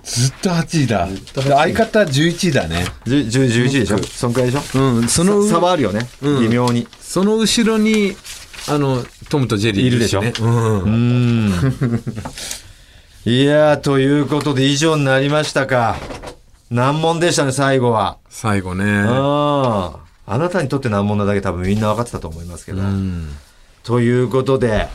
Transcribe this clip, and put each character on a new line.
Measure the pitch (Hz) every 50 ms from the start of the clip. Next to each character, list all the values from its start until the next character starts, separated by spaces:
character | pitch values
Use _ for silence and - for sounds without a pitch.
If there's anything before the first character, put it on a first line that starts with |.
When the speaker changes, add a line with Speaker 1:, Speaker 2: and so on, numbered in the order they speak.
| -
Speaker 1:
ず | - - 120 123 135
っ | - -
と | - 190
八 | 175 165 156 - - 160 139
位 |
だ。 | 107 110 95 85 92
Speaker 2:
ず | 95
っ | 98 - -
と | - 139
八 | 131 139
位。 | 139 139 156 180 196
Speaker 1:
相 | 226 220
方 | - - 214 202
十 | 156 131 139 156 175
一 | 170 - -
位 | 175
だ | 139 110 87 80
ね。 | 82 87 87 - - - -
Speaker 2:
十、 | 110 127 147 127
十 | 110 110 135 135 123 113 117 123
一 | 139 139
位 | 135
で | 104
し | 92
ょ？ | 104
Speaker 1:
う | 98
ん。 | -
Speaker 2:
そ | - - - - 120
ん |
く | 117 131
ら | 123
い | 123
で | 123 147
し | 147 - -
ょ？ | 131
Speaker 1:
う | 135 135 120 113
ん、 | 117 117
そ | - 160 170
の | 190 208 202
上。 | 202 208
Speaker 2:
さ-、 | 170
差 | 170
は | 175 180
あ | 185
る | 165
よ | 127 95
ね。 | 95 107 120 123 - -
Speaker 1:
う | 135 147 147 131
ん。 |
Speaker 2:
微 | 117 107
妙 | 117 123 123 123
に。 | 120 120 117 - - -
Speaker 1:
そ | - - - 175 190
の | 208 220
後 | 226 220 190 - 247 220 214
ろ | 220
に、 | 220 214 220 220 214 202 190 - - - - - - - - - - - -
あ | 147 147
の、 | 143 135 131 123 - - - - - -
ト | - 147
ム | 127 -
と | 120
ジ | 101 104 117
ェ |
リ | 104 98
ー | 127
い | 123
る | 120 117 113
し | 95 101
ね。 | 98
Speaker 2:
い | 104
る | 120
で | 117
し | -
ょ？ | 110
Speaker 1:
う | 117
ん。 | 120 120 117 110 107 101
Speaker 2:
う | 90 101
ん。 | 110 113 120 120 123 123 123 120 117 113 110 104 95 87 135 131 127 - 143 120 117 113 - 120 113 110 87 - - - - - - - - - - - - - - - - - - - -
<laughs> |
い | 101 120 127 135
や | 143 147 151 151 151 147
ー、 | 139
と | - 143 139 135
い | 135 139 143 147
う | 143
こ | 117 147 147
と | 127 151 139
で | 127 131
以 | 139 143
上 | 135 156 160 156
に | 151 143
な | 135 131 135
り | 139 143
ま | 147 151
し | 151 147
た | - 147 135
か。 | 135 135 123 117 110 92 - - - - - - - - - - - - _ _ -
難 | 120 120 123 139 147 156
問 | 160 165 165 165
で | 175 170
し | 147
た | 165 147
ね、 | 135
最 | 127 135 139 139 135 131
後 | 120 120
は。 | 113 107 98 90 - - _ -
Speaker 1:
最 | - - - 113 101 98
後 | 90 92 90
ね。 | 92 101
Speaker 2:
あ | 104 104 104 101 110 123 131 139 143 143 147 147 147 147 143 135 123 110 101 90 82 -
ー。 | - - - _ _ - -
あ | 98 123
な | 165 175
た | 180 185
に | 151 -
と | 143 139
っ |
て | 135 120
難 | 104 101 101
問 | 104 104 104
な | 101
だ | 98 104
け | 98
多 | 95 98
分 | 87 87 90
み | 92 101
ん | 107
な | 110 107
分 | 107
か | 110
っ | 120
て | 120
た | - 85
と | 80 82
思 | 80 82
い | 85
ま | 87 87 87
す | -
け | -
ど。 | 95 95
Speaker 1:
う | 98
ん。 | 98 98 98 95 92 90 85 80 76 69 69 - - _ - - _ - _
Speaker 2:
と | - - 117 120
い | 117 120
う | 123 123 127 123
こ | 127 131 131
と | 131 135 117
で | 123 117 110 98 82 -